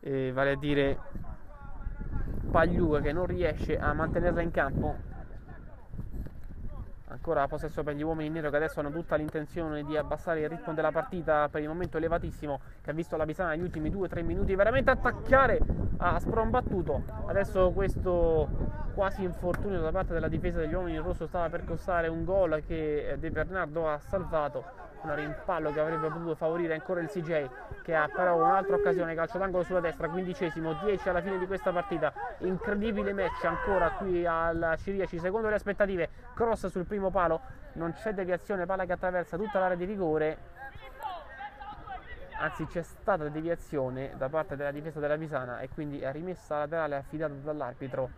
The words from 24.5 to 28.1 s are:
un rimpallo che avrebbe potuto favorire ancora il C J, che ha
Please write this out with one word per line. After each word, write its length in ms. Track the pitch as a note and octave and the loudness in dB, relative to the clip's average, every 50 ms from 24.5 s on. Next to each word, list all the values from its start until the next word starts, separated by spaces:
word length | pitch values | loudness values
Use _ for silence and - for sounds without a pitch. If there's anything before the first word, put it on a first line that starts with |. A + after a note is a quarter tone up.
| C#3 C3+ A#2+ - - - - - - - - | -2 -4 -8 -8 -14 -14 -16 -16 -14 -10 -6
un 120 | E3 D3 | -4 -2
rimpallo 560 | D3 D3+ D3+ D3+ - - - D3+ E3 D#3 D3+ | -2 -2 -4 -6 -6 -2 -2 0 0 0 0
che 80 | D3 D#3 | 0 0
avrebbe 300 | D3+ D#3 E3 D#3+ D#3 D#3 | 0 0 0 0 0 -2
potuto 260 | D#3 E3+ E3+ E3+ D#3 | -2 -2 -2 -4 -2
favorire 400 | - E3+ D#3+ E3 F3 F3 E3 D#3+ | 0 0 0 2 2 0 0 0
ancora 260 | D#3 D#3 - F#3 F3 | -2 0 -2 -2 0
il 60 | E3+ | 0
C 140 | D#3 - F3+ | -2 -2 -4
J, 280 | E3 D#3 E3+ D#3 C#3+ C3 - - - - - - - | -2 0 0 0 0 0 -6 -10 -12 -12 -12 -10 -4
che 100 | - E3 | 0 2
ha 140 | D#3 D3+ D3 | 4 4 4